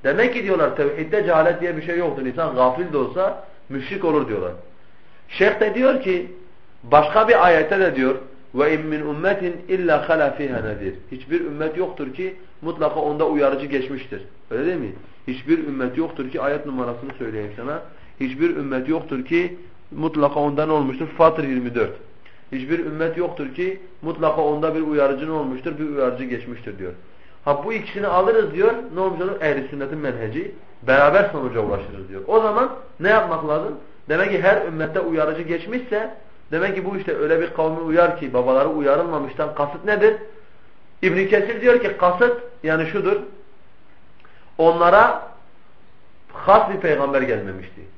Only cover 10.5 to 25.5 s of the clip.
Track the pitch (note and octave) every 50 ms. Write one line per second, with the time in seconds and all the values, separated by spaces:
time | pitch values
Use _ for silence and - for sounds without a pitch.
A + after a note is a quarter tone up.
10.5 | B2 A2+ G#2+ A2 G#2 G2+ G2+ F#2 - - - - C3 B2+ - C3+ D#3+ E3+ E3 D3+
11.5 | D3 D3 D#3 D#3 D#3 F3 F#3 F3+ F3+ - D3 C3 B2+ - F#3 F#3+ F#3 - - -
12.5 | - - - D#3+ E3 D3+ D#3 D3 D3+ D#3 D3 D3+ D3 D3+ D#3+ D3+ D3+ D3 C#3+ C#3
13.5 | C#3+ C3+ D3 C#3+ C#3 C3+ B2+ C3 C#3 B2+ - - G#2 F#2+ - - - - - -
14.5 | A2 A#2 D3 E3+ F#3 D#3+ B2+ G2+ F#2 - - - - - - - B2+ B2+ - D3
15.5 | E3 D#3+ D3+ D3 C3+ C3 B2+ B2 B2+ D3+ E3 D#3 - - C3 B2+ - E3 B2+ C#3
16.5 | C#3+ D3 D3 D3 C3 B2+ B2 A#2+ A#2+ A#2+ C3+ C#3 C#3 - B2+ A2+ A2 G#2+ G#2 G#2
17.5 | G#2 A2+ A#2+ C3+ D3+ E3 - - - - - - - - C3+ B2+ C3 C#3 D#3+ E3+
18.5 | E3+ D3 D3 C#3 C3 C3 B2+ C3+ D#3+ E3 E3 - C#3+ B2+ B2+ - E3 E3+ F3+ F3
19.5 | F3 - - - - - - - - C#3+ D#3 D#3+ D3+ D3+ C#3+ C#3+ D3 D3+ D3 D3
20.5 | C#3+ C#3+ D#3 D#3 D#3 D3+ C#3 C3+ C3 - D#3+ D3 - - E3 D#3+ D#3+ D#3+ D3 C3+
21.5 | C3 B2+ B2 A#2+ A#2 A#2+ - - - - - - - - - - - - - -
22.5 | C3+ C3 B2+ C3+ E3 E3 E3+ D#3 D3+ D#3 D#3+ E3 D#3+ E3 F3 D3+ - - D3 C3
23.5 | B2+ E3+ F3+ F#3 F#3+ F#3+ - - - - D3+ D#3+ E3 D3+ D#3+ D#3 - E3 D#3 D3
24.5 | D3+ D3+ D#3 D#3+ D#3 D#3+ D#3 D3+ D3+ D3 C#3 C#3 C#3 C3 D3+ D#3+ D#3+ D#3 C#3+ C3